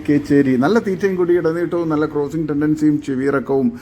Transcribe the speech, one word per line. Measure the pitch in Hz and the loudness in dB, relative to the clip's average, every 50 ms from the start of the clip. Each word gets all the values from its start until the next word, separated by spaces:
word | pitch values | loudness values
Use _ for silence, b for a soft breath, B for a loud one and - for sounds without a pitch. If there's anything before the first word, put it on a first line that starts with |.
| - - | 0 0
കേച്ചേരി. | 147 143 143 - 143 143 135 131 131 | 0 0 2 2 4 4 4 4 2
നല്ല | 120 135 160 220 233 | 2 2 2 2 2
തീറ്റയും | 220 202 190 165 202 196 190 | 0 0 -4 -2 -2 -2 0
കൂടി | 180 180 170 | 0 0 2
ഇടനീട്ടവും | 175 180 160 160 165 175 170 156 175 175 170 160 | 2 2 2 0 -2 -2 -4 -2 -2 -2 -2 -2
നല്ല | 156 151 156 | 0 0 -2
ക്രോസിംഗ് | 151 151 147 143 135 151 165 160 151 | -2 -2 -4 -4 -4 -4 -4 -4 -2
ടെൻഡൻസിയും | 147 143 151 151 151 151 151 151 147 143 | -2 -2 0 0 0 2 2 2 0 0
ചെവിയിറക്കവും | - 143 135 127 135 139 139 135 117 135 139 135 131 117 117 B | -2 -4 -4 -2 -2 0 0 -2 -2 0 0 2 0 0 -2 B